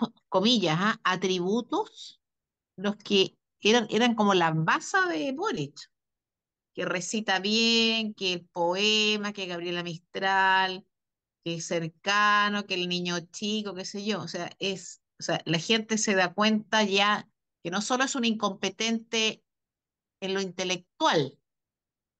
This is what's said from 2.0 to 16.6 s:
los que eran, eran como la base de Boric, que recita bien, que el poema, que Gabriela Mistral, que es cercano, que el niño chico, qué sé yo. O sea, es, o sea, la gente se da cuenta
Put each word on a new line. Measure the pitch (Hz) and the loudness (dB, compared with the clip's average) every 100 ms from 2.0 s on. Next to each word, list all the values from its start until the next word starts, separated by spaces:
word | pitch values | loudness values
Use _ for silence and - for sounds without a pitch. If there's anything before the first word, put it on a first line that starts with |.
| - - _ _ _ _ _ - | -20 -20 _ _ _ _ _ -6
los | 202 208 | -4 -4
que | - 196 185 _ _ _ 202 | 0 2 2 _ _ _ 4
eran, | 240 214 | 4 4
eran | 214 240 | 2 2
como | 226 208 | 4 4
la | 185 165 | 4 4
base | 156 165 285 - 381 359 | 2 2 0 0 0 0
de | 320 285 | -2 -4
Boric, | 269 440 202 143 - - _ _ _ _ _ _ _ _ - | -4 -4 -4 -6 -10 -20 _ _ _ _ _ _ _ _ -8
que | |
recita | 180 180 180 220 220 190 | -4 -4 -4 -4 0 0
bien, | 196 220 226 233 226 226 214 | 0 2 2 4 2 0 -4
que | - 190 | -4 -4
el | 175 - | -4 -6
poema, | 175 170 185 214 214 214 214 208 | -2 0 2 2 2 2 0 -2
que | 202 180 | -6 -8
Gabriela | 175 175 175 | -6 -6 -4
Mistral, | 175 165 _ 190 190 190 190 190 190 185 - _ _ _ _ _ 165 | -6 -10 _ -4 2 4 4 4 2 -4 -12 _ _ _ _ _ -8
que | 165 | -6
es | - | -4
cercano, | 170 165 - 196 208 208 208 208 208 202 | -4 -4 -6 0 2 4 4 2 0 -4
que | |
el | 185 180 | -4 -2
niño | 180 175 175 170 | -4 -2 -4 -6
chico, | - 208 214 202 | -8 -4 -4 -6
qué | 185 190 | -8 -10
sé | 202 | -8
yo. | 208 190 | -4 -4
O | 165 | -6
sea, | 180 170 - | -8 -10 -6
es, | 190 185 - - _ - | -6 -6 -10 -20 _ -10
o | |
sea, | - 160 - | -4 -4 -2
la | 165 | -2
gente | - 226 220 220 | 2 0 0 -2
se | 220 | 2
da | 190 175 | 2 2
cuenta | 196 214 214 | 2 2 2